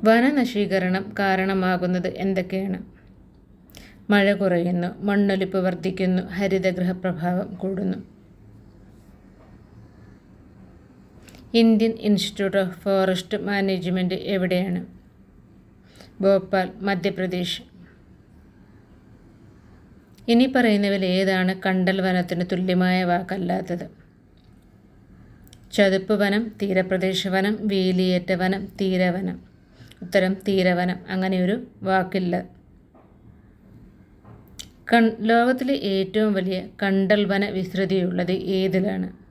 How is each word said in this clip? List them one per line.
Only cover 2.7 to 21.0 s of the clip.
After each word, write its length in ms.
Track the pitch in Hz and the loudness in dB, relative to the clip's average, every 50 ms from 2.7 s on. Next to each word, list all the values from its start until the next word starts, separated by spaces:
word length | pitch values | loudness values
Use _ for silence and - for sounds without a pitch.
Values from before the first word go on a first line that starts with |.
| 185 180 - - - - - - - - - - - - - _ - - - - - - - - - - - - | -8 -8 -10 -16 -20 -20 -20 -20 -20 -20 -20 -20 -20 -20 -20 _ -20 -20 -20 -20 -20 -20 -20 -20 -20 -20 -2 2
മഴ 240 | 208 202 196 196 202 | 2 4 4 4 2
കുറയുന്നു, 680 | 180 196 190 180 175 170 175 180 175 175 180 - - 160 | 2 0 0 0 0 0 0 -2 -2 -4 -4 -6 -6 -4
മണ്ണൊലിപ്പ് 540 | 202 202 202 202 196 196 190 190 190 190 190 | -2 0 2 2 2 2 0 -2 -2 -2 -2
വർദ്ധിക്കുന്നു, 640 | 180 185 180 170 165 185 185 185 190 185 185 180 | -2 -2 -2 -2 -6 -6 -4 -2 -2 0 0 0
ഹരിതഗൃഹ 720 | 185 - 175 180 202 196 196 190 185 190 180 185 180 180 | -2 -4 -6 -4 -2 0 0 0 0 0 -2 0 -2 -2
പ്രഭാവം 640 | 185 180 - 185 170 147 165 175 180 180 202 - - | -2 -2 -4 -4 -4 -2 -2 -2 -2 -2 -4 -6 -8
കൂടുന്നു. 420 | - - 190 196 185 208 185 185 - - - - - - - - - - - - - - - - - - - - - - - - - - - - - - - - - - - - - - - - - - - - - _ - - - - - - - - - - - - - - - - - - - - - - - - - - | -8 -6 -6 -4 -2 -2 -4 -4 -6 -8 -16 -20 -20 -20 -20 -20 -20 -20 -20 -20 -20 -20 -20 -20 -20 -20 -20 -20 -20 -20 -20 -20 -20 -20 -20 -20 -20 -20 -20 -20 -20 -20 -20 -20 -20 -20 -20 -20 -20 -20 -20 -20 -20 _ -20 -20 -20 -20 -20 -20 -20 -20 -20 -20 -20 -20 -20 -20 -20 -20 -20 -20 -20 -20 -20 -20 -20 -18 -2 2
ഇന്ത്യൻ 380 | 233 226 226 226 208 220 226 | 4 6 6 6 6 4 0
ഇൻസ്റ്റിറ്റ്യൂട്ട് 680 | 220 - - 214 208 185 - - - - 202 196 190 196 | -2 -2 2 2 2 2 2 -4 -4 -2 -4 0 2 0
of 120 | 190 180 | 0 0
ഫോറസ്റ്റ് 680 | 180 - - 202 196 190 190 190 185 175 - - 214 196 | -4 -6 -2 0 2 2 2 2 0 -2 -4 -6 -6 -6
മാനേജ്മെന്റ് 800 | - 196 202 202 196 196 190 180 165 185 180 185 185 180 185 | -4 -2 -2 0 0 0 0 -2 -2 -2 0 0 0 0 -2
എവിടെയാണ്? 680 | 185 - - 202 190 180 180 180 180 185 196 180 180 175 - - - - - - - - - - - - - - - - - - - - - - - - - - - | -4 -4 -4 -2 -2 0 0 0 0 0 -2 -4 -6 -6 -10 -18 -20 -20 -20 -20 -20 -20 -20 -20 -20 -20 -20 -20 -20 -20 -20 -20 -20 -20 -20 -20 -20 -20 -20 -10 0
ഭോപ്പാൽ, 500 | 190 196 196 190 190 190 - 190 185 185 - - | 2 4 4 4 2 0 -2 0 0 -2 -6 -6
മധ്യപ്രദേശ്. 800 | 190 196 196 180 165 196 190 180 185 180 180 180 180 175 - - - - - - - - - - - - - - - - - - - - - - - - - - - - - - - - - - - - - - - - - - - - - - - - - - - - - - - - | -4 -2 -2 0 -2 -4 -2 -2 -4 -4 -2 -4 -4 -4 -6 -10 -12 -18 -20 -20 -20 -20 -20 -20 -20 -20 -20 -20 -20 -20 -20 -20 -20 -20 -20 -20 -20 -20 -20 -20 -20 -20 -20 -20 -20 -20 -20 -20 -20 -20 -20 -20 -20 -20 -20 -20 -20 -20 -20 -20 -20 -20 -20 -20 -20 -20 -20 -14 0 2
ഇനി 260 | 233 233 254 269 262 | 4 4 4 4 4
പറയുന്നവയിൽ 500 | 262 240 240 208 202 202 202 196 196 | 4 4 4 4 4 4 2 2 2